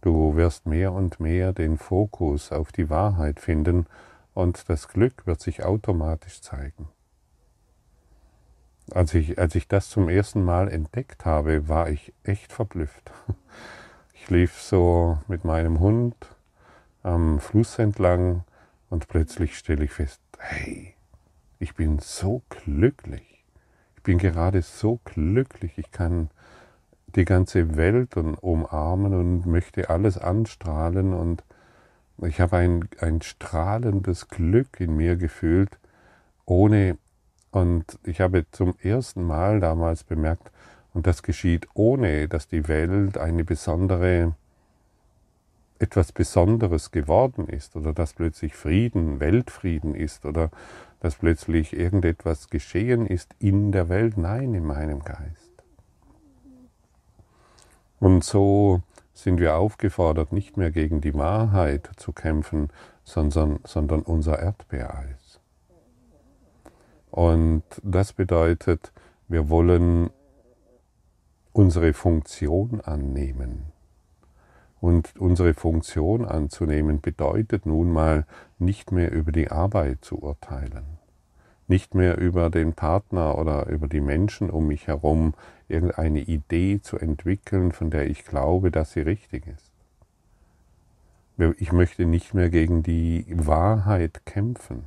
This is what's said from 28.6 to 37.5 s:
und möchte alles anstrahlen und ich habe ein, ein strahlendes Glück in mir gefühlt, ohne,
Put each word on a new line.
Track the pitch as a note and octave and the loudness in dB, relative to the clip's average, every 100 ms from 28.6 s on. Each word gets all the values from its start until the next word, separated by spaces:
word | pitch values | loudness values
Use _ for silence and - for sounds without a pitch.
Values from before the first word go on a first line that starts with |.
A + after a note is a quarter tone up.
| D#2+ D#2+ D#2 F#2 G2+ | -2 -4 -2 -2 0
und | F#2 F2 F2+ F2 | 0 0 0 0
möchte | E2+ - - F2+ | 0 -2 -8 -2
alles | E2 G#2 F#2 | 0 0 0
anstrahlen | E2+ G2 A2+ - E2+ D2+ E2 F2+ F#2+ | -2 -2 -2 -6 -6 -2 -2 0 0
und | F2+ E2+ E2+ - - _ _ _ _ _ - | 0 -4 -4 -8 -20 _ _ _ _ _ -8
ich | F2 D#2 | -6 0
habe | F2 F2+ | 2 4
ein, | F2+ E2+ - - | 2 2 -2 -6
ein | E2+ E2 | -2 -2
strahlendes | - - - E2 F2 A2 A#2+ G2+ F#2 F2 - | -4 -16 -8 -4 -2 -2 -2 -2 -2 -6 -8
Glück | - E2 A2 C3+ - | -4 2 2 0 -4
in | F2 D#2 | -2 0
mir | E2 F2+ | 2 0
gefühlt, | E2+ - E2 E2+ G2 - _ _ _ _ _ _ - | -2 -2 2 2 2 -4 _ _ _ _ _ _ 0
ohne, | F2+ G#2 G#2+ F#2+ - _ _ _ _ _ | 4 6 6 4 0 _ _ _ _ _